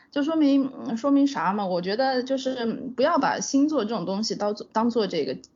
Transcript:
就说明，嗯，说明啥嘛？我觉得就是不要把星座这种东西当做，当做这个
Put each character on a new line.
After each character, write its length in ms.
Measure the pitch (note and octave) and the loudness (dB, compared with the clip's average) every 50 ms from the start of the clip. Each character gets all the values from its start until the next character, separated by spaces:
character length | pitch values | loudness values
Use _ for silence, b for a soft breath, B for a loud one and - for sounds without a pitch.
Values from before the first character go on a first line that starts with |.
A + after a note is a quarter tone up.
| B B | B B
就 100 | B C#4+ | B -2
说 140 | C#4 D#4 D#4+ | -2 0 2
明， 360 | D#4+ D4 C#4 C#4 C#4 C4+ - - - - | 2 4 4 4 4 2 0 -4 -8 -8
嗯， 100 | - A3+ | -6 -6
说 140 | A3+ - C#4 | -2 0 2
明 160 | C#4 C#4 C#4 | 4 4 4
啥 280 | C#4 C#4 D#3 E3 F3+ G3+ | 4 2 0 -2 0 0
嘛？ 120 | G#3+ G3+ | 0 -2
我 160 | F3+ F#3 E3+ | -2 -2 -2
觉 140 | E3+ F#3+ G#3 | -2 -2 0
得 260 | A#3 C4 C4+ C4 B3+ | 0 0 2 0 0
就 160 | B3 B3+ C4+ C4 | 0 -2 -2 -2
是 300 | C4 C4 C4 - A#3 A3+ - - - C4 - | -2 -4 -4 -4 -4 -4 -4 -4 -6 -8 -2
不 60 | - | 0
要 160 | B3+ D#4+ F4 C#4+ | 2 2 2 2
把 220 | F#3+ E3+ G2+ - | 2 2 0 -2
星 280 | - - - C4+ C#4+ D4+ | -2 0 2 2 2 4
座 160 | D#4 C4+ B3 | 2 0 -2
这 120 | G#3+ A#3 | -2 -2
种 100 | G3 F3 | -4 -4
东 160 | F3+ F#3+ G3 | -2 -4 -2
西 140 | A3 - F#3+ | -2 -4 -4
当 180 | - G#3 G#3 G#3+ | -2 -2 -2 -4
做， 140 | - - - | -4 -6 -4
当 200 | - G#3+ A3+ A#3+ | -2 0 0 2
做 160 | A3+ A#3+ G#3 F3+ | 2 0 0 0
这 180 | F3 D#3+ C#3 | 0 -2 -2
个 100 | - - - - - _ | -2 -4 -8 -10 -14 _